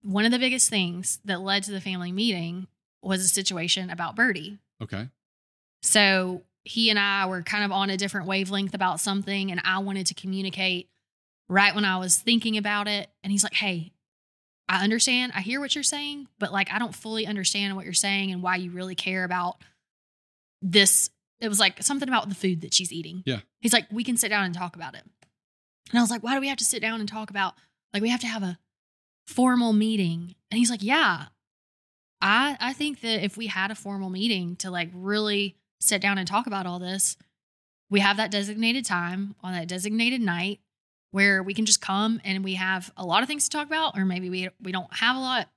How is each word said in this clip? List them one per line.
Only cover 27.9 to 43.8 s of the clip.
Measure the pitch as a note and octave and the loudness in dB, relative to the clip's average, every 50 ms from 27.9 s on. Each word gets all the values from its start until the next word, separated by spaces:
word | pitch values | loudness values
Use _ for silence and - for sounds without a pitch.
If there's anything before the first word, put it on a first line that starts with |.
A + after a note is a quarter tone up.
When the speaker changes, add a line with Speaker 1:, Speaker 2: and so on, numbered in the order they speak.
| - | -2
Speaker 1:
like, | G3+ | 0
we | G#3 A#3 | 2 2
have | A#3+ A#3+ | 0 0
to | - A3+ | -2 -4
have | A3+ A3+ G3 | -4 -4 -4
a | F3+ F3 - _ _ _ _ _ _ _ _ _ _ _ _ _ - | -4 -6 -8 _ _ _ _ _ _ _ _ _ _ _ _ _ -6
formal | - - B3 B3+ B3 B3 A#3+ A#3 | 2 4 4 6 6 4 4 6
meeting?" | G#3+ G#3 G#3+ A3 A3 G#3 F#3+ E3+ E3 E3 E3+ F3+ - _ _ _ | 6 4 4 4 2 2 2 0 0 -2 -6 -10 -14 _ _ _
And | G#3 A3+ | 2 4
he's | A#3+ A3+ | 4 4
like, | B3 G#3 G3 | 2 -2 0
"Yeah, | G#3 C4+ D#4+ D#4+ G#3+ F3 D#3 D3 - _ _ _ _ _ _ _ _ _ _ _ _ _ _ _ _ _ _ | 0 2 4 4 2 2 0 -4 -14 _ _ _ _ _ _ _ _ _ _ _ _ _ _ _ _ _ _
I, | - F#3+ G#3 A#3 C4+ D4 C#4+ - | 4 4 6 6 4 2 0 -2
I | - B3 C4 | -4 -6 -4
think | - D4 D4+ C#4+ - | -2 -4 -4 -4 -4
that | - A3+ A3+ G#3+ E3+ | -2 -2 0 0 0
if | G3+ - G#3+ | -2 -4 -4
we | A#3 G#3 | -8 -6
had | - F#3+ F#3+ G3 | -2 -2 -2 -2
a | A3 | -4
formal | - - G3+ G3+ G3 F#3+ F#3+ | -8 -10 -8 -8 -6 -6 -6
meeting | F#3 F#3 G#3 A#3 A3 F#3 F3+ E3+ F3 - | -4 -2 0 0 0 0 -2 -4 -6 -8
to, | - F#3+ | -8 -6
like, | F3+ F3 E3+ E3 F3+ | -4 -4 -4 -6 -8
really | F3+ F#3 G3 G#3 G#3+ G#3+ G#3 G#3 G3+ G3+ G3 - _ _ _ _ _ | -8 -4 -2 0 0 2 2 2 0 0 -2 -4 _ _ _ _ _
sit | - - G#3+ G3 | 0 2 2 2
down | F#3+ G3+ G3+ G3 | 0 0 0 0
and | F#3 E3+ | -2 0
talk | F#3+ G#3+ A#3+ A#3 | 0 -2 -2 0
about | G#3 G3 F#3 | -4 -4 -4
all | F3+ F3 F3+ | -6 -6 -6
this, | F3+ F3+ F#3+ G3 - - - _ _ _ _ _ _ _ _ _ _ _ _ _ _ _ | -6 -6 -2 -2 -2 -2 -2 _ _ _ _ _ _ _ _ _ _ _ _ _ _ _
we | G3 G3+ | 2 4
have | G3 G3+ G3+ G3 | 4 4 4 2
that | A3 G#3+ | 0 0
designated | G3+ G3+ G3+ G3+ G#3+ G#3+ A3+ A3+ A#3+ C4+ B3 | 0 -2 -2 -2 -2 0 2 2 2 2 0
time | - G3 F3 F3 F3 F3+ F#3+ G3+ G3+ G3+ _ - | 0 -2 -2 -2 -2 -4 -4 -6 -6 -8 _ -8
on | F#3 F#3 | -6 -6
that | F3 E3 E3+ | -6 -6 -4
designated | F3+ F3+ F3+ G#3 G#3+ A3+ A#3 A#3+ B3+ B3+ | -6 -4 -4 -2 0 2 2 2 2 2
night | A#3 F#3+ F3 F3 F3 G3 G3+ - _ _ _ _ _ _ _ _ _ _ | 0 0 0 0 -2 -4 -4 -8 _ _ _ _ _ _ _ _ _ _
where | - G3 G3 G3+ G3 F#3+ F#3 | 2 4 6 6 6 4 2
we | G3 G3+ | -2 -2
can | G3+ A3 G#3+ | -2 2 2
just | - - | 2 2
come | - - F#3+ G3 G#3+ A3 A3+ A3+ - | 2 0 0 0 2 0 0 -2 -2
and | G3+ F#3+ F#3+ F#3+ | -4 -4 -2 -2
we | F#3+ F#3+ | -4 -4
have | F#3 F#3 F#3+ F#3+ F#3 F3+ - _ - | -2 -2 -2 -2 -2 -4 -10 _ -10
a | F#3 | -2
lot | F3+ E3+ G3+ | 2 4 2
of | B3 B3 | 4 2
things | D4+ D4 - | -2 -2 -2
to | - - | -2 0
talk | D4+ D4 C#4+ | -4 -4 -2
about, | D#4 D#4+ | -2 0